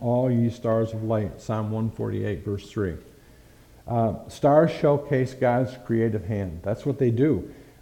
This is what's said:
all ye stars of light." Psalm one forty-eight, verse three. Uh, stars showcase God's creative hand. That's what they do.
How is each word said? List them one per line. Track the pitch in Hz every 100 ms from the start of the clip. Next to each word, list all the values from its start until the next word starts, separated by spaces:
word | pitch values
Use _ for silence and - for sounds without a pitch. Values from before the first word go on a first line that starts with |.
all | 120 123 127
ye | 120 117
stars | 117 117 113 113
of | 110
light." | 113 110 101 -
Psalm | - 110 107
one | 110 110
forty-eight, | - 110 101 104 98
verse | 107 101 -
three. | 110 95 78 - - - - - - - - -
Uh, | 117 113 78 -
stars | - 147 151 165
showcase | - 151 143 - 131 127
God's | - 127 123 127 -
creative | - 113 113 104
hand. | 85 104 92 80
That's | 95 110 147
what | 131
they | 123
do. | 113 151 98 - - - -